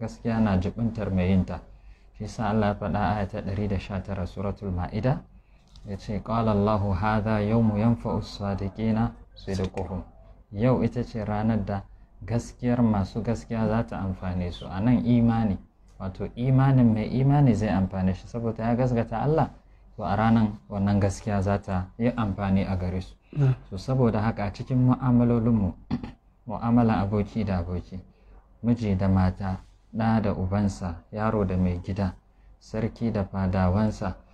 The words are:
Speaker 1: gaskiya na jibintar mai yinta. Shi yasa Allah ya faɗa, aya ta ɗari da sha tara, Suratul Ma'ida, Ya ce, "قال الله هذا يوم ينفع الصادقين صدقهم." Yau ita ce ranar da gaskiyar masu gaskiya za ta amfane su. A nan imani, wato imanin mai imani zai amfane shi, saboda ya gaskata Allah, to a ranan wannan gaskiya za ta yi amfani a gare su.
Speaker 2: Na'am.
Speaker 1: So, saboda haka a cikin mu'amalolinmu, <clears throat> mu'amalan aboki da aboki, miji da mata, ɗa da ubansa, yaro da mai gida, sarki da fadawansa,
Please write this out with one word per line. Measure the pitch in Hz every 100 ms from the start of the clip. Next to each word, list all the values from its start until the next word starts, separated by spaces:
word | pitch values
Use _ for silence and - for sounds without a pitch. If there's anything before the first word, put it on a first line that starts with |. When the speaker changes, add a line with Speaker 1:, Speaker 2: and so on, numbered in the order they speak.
Speaker 1:
gaskiya | 110 - 120 110
na | 110 92
jibintar | 92 101 117 110 98
mai | 95 90 95
yinta. | 90 85 - - - - - -
Shi |
yasa | 107 - 107
Allah | 110 101
ya | 101
faɗa, | 104 104 104
aya | 107 95
ta | -
ɗari | 92 98 104
da | 92
sha | - 98
tara, | 92 95
Suratul | 90 - 98 95 101
Ma'ida, | 90 87 107 127 170 - - _ - - - 107
Ya | 95
ce, | - 101
"قال | 101 113 113
الله | 101 101 107 101
هذا | 92 107 107 104 107 104
يوم | 117 110 101
ينفع | 117 117 117 98
الصادقين | 104 - 101 98 98 101 110 107 117 - -
صدقهم." | - - 95 92 - 90 92 - - - - -
Yau | 101 123 123
ita | 117 123
ce | 117 117
ranar | 104 104 110 110
da | 98 98 - - - -
gaskiyar | 92 117 - - 123 120
masu | 117 104 95 117
gaskiya | 101 113 - 113 110
za | 110 113
ta | -
amfane | 95 92 92 90 87
su. | - -
A | 92
nan | 117 117
imani, | 113 120 117 113 107 92 - _ - -
wato | 98 - 98 -
imanin | 127 131 135 131 120
mai | 107 107
imani | 120 135 143 139
zai | 98 107
amfane | 95 95 95 92
shi, | 90 -
saboda | 120 117 110
ya | 113 120
gaskata | 127 117 113 110
Allah, | 123 156 - - - - - -
to |
a | 98 101
ranan | 113 113 107 101 -
wannan | 101 98 101
gaskiya | 98 95 - 101
za | 95 101
ta | 101 92 92 -
yi | 120 120
amfani | 107 95 98 95 92
a | 92
gare | 90 92
su. | - - _
Speaker 2:
Na'am. | 147 135 127 -
Speaker 1:
So, | 95
saboda | - 131 117 107
haka | 110 110
a | 101
cikin | - - 127 127
mu'amalolinmu, | 123 131 123 120 117 113 113 92 - - - -
<clears throat> | - _ _ -
mu'amalan | 104 117 120 117 104
aboki | 101 104 101 113
da | 98 92
aboki, | 85 90 - 92 - _ - - _ -
miji | 113 120 107
da | 95 95
mata, | 95 92 92 95 95 - - _ 110
ɗa | 113 110
da | 101
ubansa, | - 92 101 98 - 92 82 -
yaro | 104 110 110
da | 95 92
mai | 90 87
gida, | 87 95 95 - _ _ - -
sarki | - 110 113 - 117
da | 104
fadawansa, | 95 95 95 95 92 98 107 104 98 - -